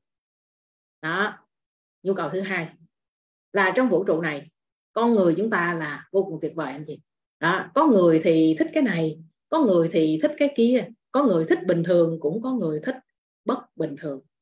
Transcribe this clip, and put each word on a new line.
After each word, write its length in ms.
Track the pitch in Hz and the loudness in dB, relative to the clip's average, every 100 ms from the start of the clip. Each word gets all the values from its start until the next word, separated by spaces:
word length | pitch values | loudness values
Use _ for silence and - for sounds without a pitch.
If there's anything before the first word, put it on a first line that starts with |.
| _ _ _ _ _ _ _ _ _ _ | _ _ _ _ _ _ _ _ _ _
Đó, 360 | 156 180 202 - _ _ _ _ _ _ | -6 -4 -4 -6 _ _ _ _ _ _
nhu 120 | 185 | -4
cầu 160 | 190 156 | -4 -4
thứ 100 | 185 | -6
hai 280 | 190 185 160 - _ _ _ _ _ _ _ | -4 -6 -8 -14 _ _ _ _ _ _ _
là 200 | 202 185 196 | 0 0 2
trong 120 | 254 | 2
vũ 160 | 175 | 2
trụ 160 | 202 160 | 0 -2
này, 300 | 170 143 - _ _ _ _ | -2 -6 -12 _ _ _ _
con 220 | 214 233 | -2 2
người 200 | 220 175 165 | 4 2 2
chúng 140 | 220 | -2
ta 240 | 190 170 | -2 -2
là 340 | 165 151 139 - | -4 -8 -12 -4
vô 100 | 196 | -4
cùng 140 | 190 160 | -2 -6
tuyệt 100 | 151 | -8
vời 180 | 160 143 | -6 -8
anh 120 | 139 156 | -8 -14
chị. 140 | 143 _ _ _ - | -16 _ _ _ -4
Đó, 260 | 160 185 - | -2 -2 -2
có 120 | 277 311 | 0 4
người 340 | 208 175 160 | 6 6 4
thì 320 | 170 160 160 160 | 4 4 4 2
thích 100 | 330 | 0
cái 80 | 311 | 0
này, 360 | 247 170 160 151 - _ - | 0 0 -4 -6 -16 _ -6
có 120 | 320 | 0
người 280 | 247 175 165 | 2 4 2
thì 260 | 165 156 156 | 2 0 0
thích 100 | 294 - | -2 0
cái 160 | 285 262 | -2 2
kia, 320 | 233 247 185 - _ | 2 2 -2 -12 _
có 120 | 262 | 0
người 200 | 277 170 | 2 2
thích 140 | 160 - 180 | 2 0 0
bình 160 | 170 | 0
thường, 340 | 170 175 165 160 | 2 2 2 0
cũng 220 | 147 208 | -4 -4
có 100 | 254 | -4
người 280 | 254 165 151 | -4 -2 -4
thích 160 | 247 262 _ _ _ _ | -6 -8 _ _ _ _
bất 320 | 220 262 - - | -6 -6 -8 -8
bình 200 | 160 143 | -8 -6
thường, 220 | 160 135 - _ | -10 -12 -14 _